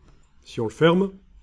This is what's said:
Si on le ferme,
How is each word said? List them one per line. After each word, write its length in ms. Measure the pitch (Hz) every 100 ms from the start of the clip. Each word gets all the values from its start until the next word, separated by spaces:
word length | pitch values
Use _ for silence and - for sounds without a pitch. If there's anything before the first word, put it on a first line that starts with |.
| _ _ _ _ -
Si 160 | -
on 40 | 110
le 60 |
ferme, 400 | - 160 180 196 - _ -